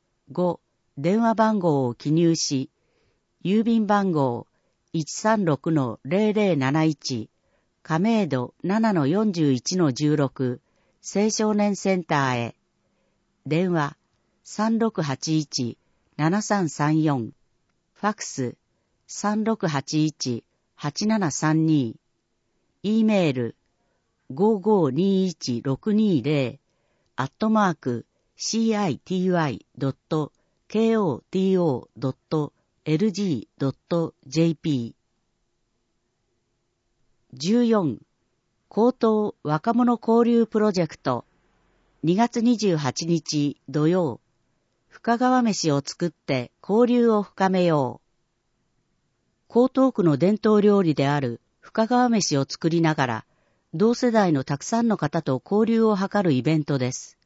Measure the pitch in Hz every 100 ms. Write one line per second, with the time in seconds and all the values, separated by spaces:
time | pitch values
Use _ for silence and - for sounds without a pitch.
0 | _ _ _ 135 180 165 _ _ _ -
1 | 156 208 226 220 220 214 175 143 127 117
2 | 147 156 170 165 - 139 135 _ _ _
3 | _ _ _ _ 165 208 226 226 202 208
4 | 196 160 135 120 - _ _ _ _ 170
5 | 151 - 220 220 180 143 - 160 127 107
6 | 131 185 214 208 208 156 131 151 160 147
7 | - 123 113 _ _ _ _ _ - 160
8 | 208 226 185 131 123 _ 170 208 220 185
9 | 139 185 214 170 147 127 - 185 160 120
10 | 147 147 139 - 127 123 _ _ _ _
11 | - 196 214 208 214 208 208 196 196 190
12 | 165 151 135 123 117 - _ _ _ _
13 | _ _ _ _ - 156 185 170 143 -
14 | _ _ _ _ - - 220 226 226 208
15 | 151 131 - 156 151 151 120 - _ _
16 | _ - 151 196 214 208 170 - 147 156
17 | 156 139 110 - _ _ _ _ _ _
18 | 202 214 - - 123 - _ _ _ _
19 | _ - 202 214 220 220 185 143 - 156
20 | 156 - 139 117 _ _ _ _ 147 -
21 | 214 220 175 - 156 156 160 151 120 -
22 | _ _ _ _ _ _ _ _ 190 220
23 | 220 208 165 127 117 - _ _ _ _
24 | _ _ _ 131 208 220 185 214 151 131
25 | 196 190 190 - - 120 139 135 - 208
26 | 214 160 113 151 127 - _ _ _ _
27 | _ - 131 _ 220 220 196 160 - 120
28 | - _ _ _ - 220 226 208 202 131
29 | - 185 185 180 156 104 _ - 135 -
30 | _ 160 151 _ _ _ _ 214 226 226
31 | 190 123 _ 185 190 185 175 127 - -
32 | 131 - _ 160 147 _ _ _ - 156
33 | 220 190 202 127 - _ 139 - _ 170
34 | 165 - - 143 165 151 - 139 117 -
35 | _ _ _ _ _ _ _ _ _ _
36 | _ _ _ _ _ _ _ _ _ _
37 | _ _ _ 127 156 233 240 220 160 110
38 | _ _ _ _ _ _ _ - 233 254
39 | 226 214 208 - 147 151 - 233 247 233
40 | - 226 233 233 226 220 214 185 165 -
41 | - 123 - _ _ _ _ _ _ _
42 | 151 185 233 240 233 226 208 160 139 -
43 | 165 170 - 151 143 - - 135 156 180
44 | 165 110 _ _ _ _ _ _ _ -
45 | - 233 254 254 233 190 160 143 - -
46 | 175 - - 135 123 _ - 208 240 247
47 | 233 214 196 - 190 185 175 151 127 113
48 | _ _ _ _ _ _ _ _ _ _
49 | _ _ _ _ _ 233 254 - 262 -
50 | 180 143 175 214 220 214 208 202 175 147
51 | 139 147 135 117 _ _ - - 220 247
52 | 247 226 - 143 135 - 165 165 165 156
53 | 131 110 - _ _ _ _ 160 220 240
54 | 247 220 190 147 127 143 - 226 240 196
55 | 147 170 156 131 - 202 220 226 220 202
56 | 196 202 180 131 123 160 151 139 123 -
57 | - _